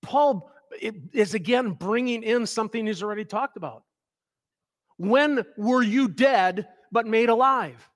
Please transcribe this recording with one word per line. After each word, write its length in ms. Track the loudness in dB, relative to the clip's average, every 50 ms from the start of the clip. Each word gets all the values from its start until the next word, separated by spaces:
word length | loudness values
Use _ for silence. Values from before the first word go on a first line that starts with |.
Paul 480 | -12 0 2 4 4 4 2 0 -4 -12 _ _ _ _ -16 -10
i-, 120 | -8 -8 -10 -10 -18 -6
is 220 | _ 0 0 0 0
again 380 | -6 0 0 0 2 2 -2
bringing 520 | -6 -6 -4 -2 -2 0 0 -2 -4 -4 -2
in 220 | 0 0 0 0
something 420 | -2 -2 -4 -4 -4 -4 -4 -4
he's 160 | -4 -4 -4 -6
already 220 | -6 -6 -8 -8
talked 320 | -6 -4 -4 -4 -4 _
about. 260 | -10 -12 -12 -12 -14 _ _ _ _ _ _ _ _ _ _ _ _ _ _ _ _ _ _ _ _ _ _ _
When 460 | -8 -2 2 4 4 4 4 0 -2 -4 -6 _
were 260 | -6 -2 2 2 2 2
you 240 | 2 2 0 0
dead 640 | 0 0 2 2 4 4 4 2 2 0 -2 -8 -10 -16 _ _ _
but 140 | -2 -2 -2
made 220 | 2 0 2 4
alive? 600 | 4 4 4 4 2 2 0 -4 -6 -10 -16 -20 _ _